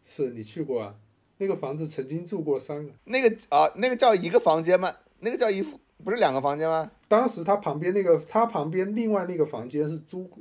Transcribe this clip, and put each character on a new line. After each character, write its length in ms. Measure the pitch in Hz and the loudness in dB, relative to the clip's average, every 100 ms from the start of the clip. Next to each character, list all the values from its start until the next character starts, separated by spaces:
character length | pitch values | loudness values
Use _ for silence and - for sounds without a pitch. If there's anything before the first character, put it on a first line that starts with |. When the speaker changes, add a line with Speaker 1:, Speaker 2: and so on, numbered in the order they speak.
Speaker 1:
是， 260 | - - 135 | -12 -6 -6
你 120 | 117 | -6
去 180 | 104 165 | -12 -10
过 200 | 139 120 | -6 -6
啊。 140 | 101 104 _ _ _ - | -6 -14 _ _ _ -8
那 60 | 196 | -4
个 80 | 175 | -4
房 200 | 135 151 | -6 -6
子 120 | 156 | -8
曾 180 | - 131 | -8 -8
经 180 | 165 175 | -8 -6
住 160 | 190 | -6
过 180 | 151 131 | -2 -4
三 260 | - 147 147 | -4 -10 -12
个。 60 | - - | -16 -6
Speaker 2:
那 160 | 262 240 | 2 2
个， 60 | - - | 0 0
啊， 240 | 143 - - | 2 2 2
那 120 | 254 | -2
个 60 | 240 | 4
叫 180 | 254 | 4
一 160 | 196 170 | 4 4
个 80 | 220 | 2
房 240 | 170 160 | 4 2
间 160 | 165 180 | 4 2
吗？ 160 | 180 - _ _ | 2 -6 _ _
那 100 | 220 | -4
个 60 | 254 | 0
叫 120 | 226 | 0
一， 160 | 196 160 - _ _ | 0 -4 -10 _ _
不 80 | 156 | -4
是 60 | 233 | 2
两 160 | 165 | 2
个 80 | 135 | 2
房 180 | 139 147 | 0 0
间 80 | 160 | 0
吗？ 240 | 160 156 _ - | -2 -4 _ 2
Speaker 1:
当 200 | 214 247 | 2 2
时 180 | 190 170 | -2 0
他 100 | 202 | 0
旁 240 | 170 147 | 0 -4
边 140 | 175 | 0
那 100 | 202 | 2
个， 140 | 180 156 156 | 4 2 2
他 180 | 220 233 | 0 0
旁 240 | 202 151 | 0 -4
边 240 | 185 196 | -2 -2
另 200 | 214 226 | -2 0
外 120 | 202 180 | 0 -2
那 120 | 175 | -2
个 80 | 147 | -2
房 220 | 117 123 | -2 -6
间 200 | 147 151 | -2 -2
是 100 | 160 | -4
租， 300 | - 185 180 - | -10 -14 -14 -16